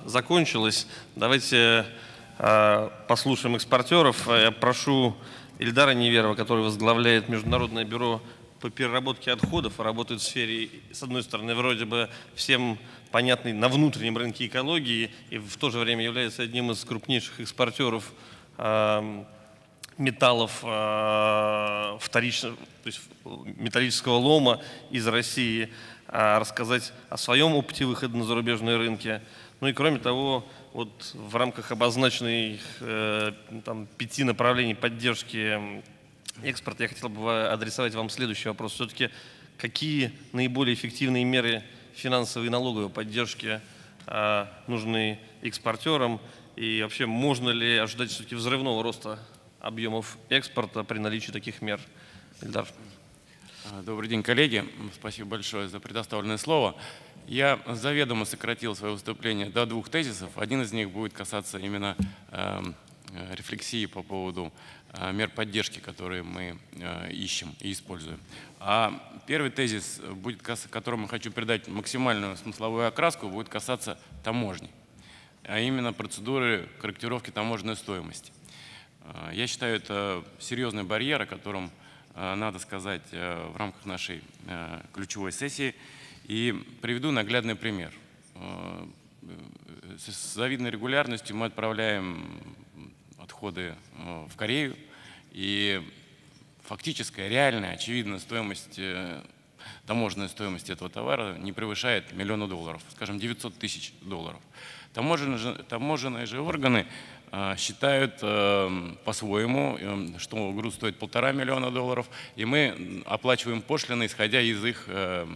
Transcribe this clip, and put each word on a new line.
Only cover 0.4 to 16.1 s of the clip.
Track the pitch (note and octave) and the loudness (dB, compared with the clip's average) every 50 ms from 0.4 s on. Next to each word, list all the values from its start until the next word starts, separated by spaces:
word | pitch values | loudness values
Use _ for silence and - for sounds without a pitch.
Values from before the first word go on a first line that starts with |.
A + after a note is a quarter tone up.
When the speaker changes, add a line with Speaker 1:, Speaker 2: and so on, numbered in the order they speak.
| D#3+ - - A#2 A2 A2 G#2 - - - - - - - - | 6 4 4 2 2 4 2 2 -2 -4 -8 -14 -16 -14 -2
Speaker 1:
Давайте, | - A2 A#2 C3+ C3+ - - C3 A#2+ A#2 A#2 A2+ A2+ G#2+ A2 - - - - - - - - - - | 0 4 4 6 4 4 6 6 8 8 8 8 6 4 2 -4 -14 -16 -16 -18 -18 -18 -12 -4 2
э, | - G#2+ A2 G#2+ G#2+ G#2+ G#2 G#2+ G#2+ A2 - - - - | 6 8 10 10 10 8 8 6 4 0 -4 -4 0 2
послушаем | A#2+ A#2 - C3+ C3 - - B2 A#2+ | 2 4 4 4 2 2 2 2 0
экспортеров. | A2+ - - C3 B2 B2 - E3 F3 D#3+ C3+ A2+ - - | 0 4 4 4 4 6 6 8 8 8 8 6 4 4
Я | - A#2 A#2 A2 A2+ | 6 8 8 8 8
прошу | A2+ - - B2 B2 - - C#3+ C#3 C3+ B2+ A#2+ G#2+ - - - - - - - - - | 6 6 4 4 4 4 4 4 6 6 6 4 4 0 -6 -14 -16 -16 -18 -16 -8 -4
Ильдара | - A#2 A#2 C3 C#3+ C#3 | -2 4 6 8 8 8
Неверова, | C3 A#2+ A#2+ A#2+ A#2 A#2 A2 G#2+ G#2+ | 8 8 6 8 8 8 8 6 4
который | A#2 A2+ G#2 A#2+ A2+ A2 | 2 2 4 4 4 4
возглавляет | A2 G#2+ G#2 A2 A2+ A#2 A#2 A#2+ A#2 A#2 A2+ G2+ | 4 2 4 6 6 6 8 8 8 8 6 6
Международное | A2+ A#2 A2 G#2+ A2+ A#2+ B2+ B2 A2+ A2 A2+ A2+ | 2 0 0 2 2 2 2 2 0 0 -2 -2
бюро | G#2 A2+ A#2+ B2 A#2+ A#2 A2 A2 A2+ - - - - - - | -2 -2 0 0 0 0 0 -4 -8 -16 -18 -20 -20 -12 -10
по | - A#2+ | -8 -6
переработке | - - C3+ A#2+ A#2 C3 B2+ C3+ B2 - - C3 | -2 -2 0 2 2 2 0 0 -2 -2 0 -2
отходов, | B2 - - - - E3+ C#3+ A2 G2 - | 0 2 2 2 2 0 0 -2 -2 -2
работает | A2+ A2 A2 A2+ A#2 - A#2+ G#2+ | -2 0 0 0 -2 -4 -4 -4
в | - | -4
сфере, | - - C3 A#2 A2 A2+ A2+ A2 A2 - - - - - | -2 -2 -2 -2 0 -2 -2 -4 -6 -8 -14 -18 -16 -12
с | - - | -10 -8
одной | B2+ B2 B2+ | -4 -4 -4
стороны, | A#2+ - - A2 G#2+ A#2 A#2 | -4 -4 -4 -4 -2 -2 0
вроде | A#2 B2 B2+ B2 A2 A#2 | 2 2 2 2 0 -2
бы | G#2+ A2+ A#2+ A#2 G#2+ - - - - - | -2 0 0 0 -2 -4 -10 -18 -12 -8
всем | - - - C3+ B2+ B2+ A#2+ A2 G#2 - - - - - - | -4 2 4 4 4 4 2 -2 -4 -8 -14 -18 -18 -6 0
понятной | - A#2 A#2+ B2+ B2 A#2+ - A#2+ A2 | 2 4 6 6 4 4 2 0 2
на | G#2 A2 | 4 4
внутреннем | B2+ C3 C#3+ D3+ D3 B2+ A2 A2 A#2 A2+ | 6 6 6 6 6 4 2 0 0 0
рынке | A#2 A#2+ A#2 G#2 - B2+ | 0 -2 -2 -4 -4 -4
экологии, | G#2+ G2 B2+ C3 C#3+ E3 E3 C#3+ A#2+ A#2 A2+ A2+ A2 A2+ - - - | -2 -2 -2 0 0 0 0 0 0 0 0 0 -2 -4 -10 -12 -10
и | A#2+ | -10
в | A2+ G#2 G2+ - | -8 -8 -10 -4
то | - - C#3 | -2 0 0
же | A2 A#2+ | 0 2
время | A#2+ A2+ A#2 A2+ A2+ | 2 2 2 2 0
является | A#2 | 0